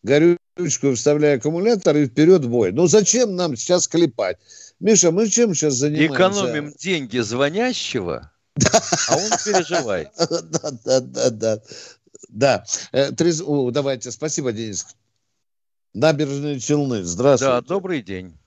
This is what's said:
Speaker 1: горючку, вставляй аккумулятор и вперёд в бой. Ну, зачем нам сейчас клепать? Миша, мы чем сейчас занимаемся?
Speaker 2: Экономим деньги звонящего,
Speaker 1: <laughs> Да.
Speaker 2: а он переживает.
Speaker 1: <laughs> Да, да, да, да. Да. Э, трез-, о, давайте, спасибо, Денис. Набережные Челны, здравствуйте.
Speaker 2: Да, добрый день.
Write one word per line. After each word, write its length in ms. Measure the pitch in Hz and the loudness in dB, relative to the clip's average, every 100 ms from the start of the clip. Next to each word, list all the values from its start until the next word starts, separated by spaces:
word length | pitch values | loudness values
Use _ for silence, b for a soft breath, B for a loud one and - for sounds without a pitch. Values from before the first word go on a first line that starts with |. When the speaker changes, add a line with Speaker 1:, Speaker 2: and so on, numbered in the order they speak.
Speaker 1:
горючку, 880 | 101 143 170 175 _ - 175 - 143 | 2 4 4 2 _ -8 -6 -2 -2
вставляй 440 | 120 147 147 151 139 | 0 2 2 2 2
аккумулятор 580 | 151 165 214 220 180 147 | 0 -2 0 2 2 2
и 80 | 147 | 0
вперёд 360 | - 156 190 123 | 4 6 6 4
в 40 | |
бой. 220 | 120 95 | 0 0
Ну, 140 | 113 170 | 2 4
зачем 480 | 214 196 240 233 180 | 4 4 2 0 -2
нам 200 | 175 123 | -4 -4
сейчас 320 | - 180 - | 0 0 2
клепать? 500 | 165 165 - 95 90 B B B _ | 0 0 0 -4 -6 B B B _
Миша, 300 | 190 208 175 | 4 6 4
мы 180 | 175 220 | 2 0
чем 260 | 233 233 160 | 2 0 0
сейчас 200 | 156 123 | -2 0
занимаемся? 380 | 147 147 160 | -2 0 0
Speaker 2:
Экономим 600 | - 185 202 190 151 147 - | 2 2 2 -2 -4 -8 -10
деньги 420 | 190 175 127 120 | -4 -4 -2 -4
звонящего, 1080 | 107 120 139 185 247 233 - 123 87 65 - _ | -2 0 0 0 -4 -4 -6 -6 -4 -8 -12 _
Speaker 1:
<laughs> 120 | _ - | _ -2
Да. 240 | - 110 - 165 - | 2 2 0 -4 0
Speaker 2:
а 60 | 151 | -2
он 160 | 214 175 208 | 0 -4 0
переживает. 640 | 202 160 170 117 92 73 | -2 0 -4 -2 -4 -6
Speaker 1:
<laughs> 40 | - | -4
Да, 520 | 170 170 165 156 151 127 - | -2 -2 -4 -6 -6 -10 0
да, 140 | 131 | 0
да, 300 | 127 127 123 | 0 -2 -2
да. 280 | 107 113 107 B B B B _ - - | 0 -2 -4 B B B B _ -20 -18
Да. 340 | 101 135 101 - B B | 0 2 2 -2 B B
Э, 200 | 127 139 | -2 -2
трез-, 300 | 127 170 160 143 | 0 0 0 -2
о, 260 | 147 123 | -2 0
давайте, 400 | 127 139 127 123 | -2 -4 -6 -10
спасибо, 400 | - 151 151 131 | -10 -6 -4 -4
Денис. 340 | 107 113 92 - - _ _ _ _ _ _ _ _ _ | -4 -8 -10 -14 -20 _ _ _ _ _ _ _ _ _
Набережные 680 | 104 156 147 147 139 147 139 | 0 0 2 -2 -4 -6 -6
Челны, 440 | 110 147 139 113 | -2 0 0 -4
здравствуйте. 500 | 87 87 131 127 135 123 | -4 0 2 4 2 0
Speaker 2:
Да, 60 | |
добрый 400 | 131 190 185 160 | -2 -6 -4 -8
день. 320 | 95 92 92 78 | -6 -12 -12 -20